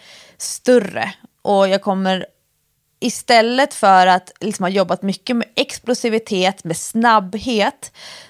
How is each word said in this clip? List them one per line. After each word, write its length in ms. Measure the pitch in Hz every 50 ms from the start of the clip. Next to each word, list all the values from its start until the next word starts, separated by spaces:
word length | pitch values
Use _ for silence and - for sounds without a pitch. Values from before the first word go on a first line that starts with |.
| _ - - - - - _ _
större, 760 | - - - - - - 254 - 107 - - 110 110 196 - - - _ _ _
och 260 | _ - 202 196 196 190
jag 140 | 190 196
kommer 440 | 196 208 190 190 190 185 190 185 - - _ _ _ _ _ _ _ _ _ _ _ _ _ _
istället 760 | - 240 - - - - 247 233 220 233 247 262 277 294 -
för 340 | - - 196 190 185 185 185
att 240 | 180 185 185 - - _
liksom 240 | - 208 208 - 185
ha 60 | 175
jobbat 320 | 190 202 190 175 190 190
mycket 340 | - 196 190 - _ - 247
med 120 | 233 226 - _
explosivitet, 1080 | - - - - - - - 247 233 - 240 220 226 220 - 214 185 185 185 196 - -
med 140 | 170 170 -
snabbhet, 1120 | - - - 226 226 240 226 220 196 185 185 214 - 262 240 214 196 240 - _ - - - - - - - - - -